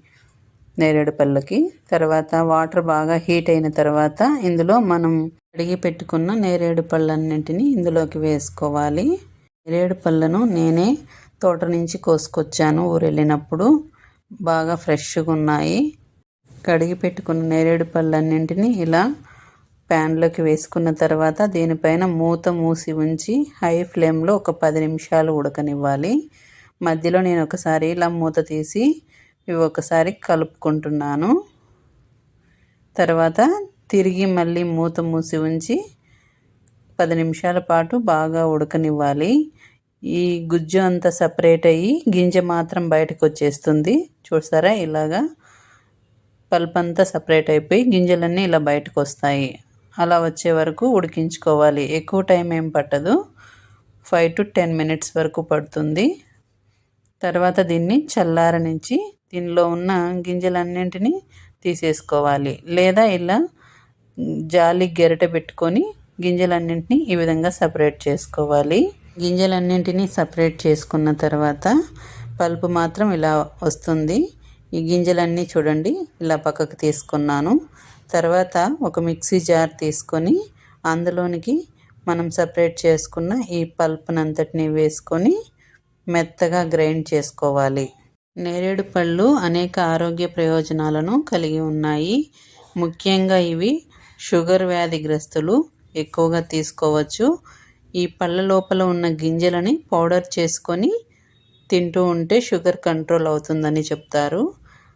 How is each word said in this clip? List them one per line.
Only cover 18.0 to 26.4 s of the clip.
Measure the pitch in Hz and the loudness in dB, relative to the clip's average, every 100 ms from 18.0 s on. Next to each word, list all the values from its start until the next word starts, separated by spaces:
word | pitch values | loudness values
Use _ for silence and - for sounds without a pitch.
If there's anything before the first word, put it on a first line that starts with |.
| 160 156 160 156 160 175 226 214 165 | 0 0 0 0 -2 0 0 0 0
ఇలా | 165 233 294 - - - _ _ _ - | 2 2 -2 -12 -20 -20 _ _ _ -2
ప్యాన్లోకి | 160 160 160 165 165 160 | 0 2 2 0 0 0
వేసుకున్న | 156 - 175 165 156 | 0 -2 -2 -2 2
తర్వాత | 160 156 156 156 208 | 0 2 0 0 -2
దీనిపైన | 180 165 160 160 165 185 165 | 0 0 0 0 2 0 0
మూత | 165 170 175 175 | 0 0 -2 0
మూసి | 165 165 160 156 | 0 -2 -4 -2
ఉంచి | 156 160 - 262 294 - | -2 -2 -2 -2 -2 -2
హై | 175 170 175 | -2 0 -2
ఫ్లేమ్లో | - 165 160 170 208 | 0 2 2 2 0
ఒక | 190 165 | 0 0
పది | 160 156 | 0 0
నిమిషాలు | 156 160 - 160 160 151 | -2 -4 0 0 2 0
ఉడకనివ్వాలి. | 143 143 147 143 143 139 170 285 311 _ | -2 -4 -4 -2 -2 -2 0 -2 -4 _